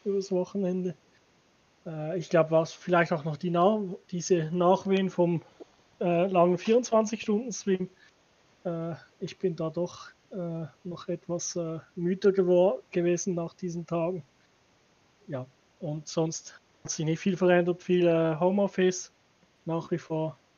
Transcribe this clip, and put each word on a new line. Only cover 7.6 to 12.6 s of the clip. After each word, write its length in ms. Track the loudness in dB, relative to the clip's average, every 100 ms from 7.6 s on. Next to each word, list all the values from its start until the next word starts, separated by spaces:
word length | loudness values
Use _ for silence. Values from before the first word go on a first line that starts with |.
| 0 0 -2 _ _ _ _ _ _ _
Äh, 300 | -6 -4 -6 -8 -14 -12
ich 180 | -12 -4
bin 180 | -4 -2
da 140 | -4
doch, 400 | -4 -4 -6 -20 -20 _
äh, 340 | -10 -8 -8 -10 _
noch 240 | -12 -10 -8
etwas, 480 | -8 -6 -6 -6 -6
äh, 220 | -6 -8 -10
müder 360 | -4 -2 2 2
gewor-, 520 | 4 4 6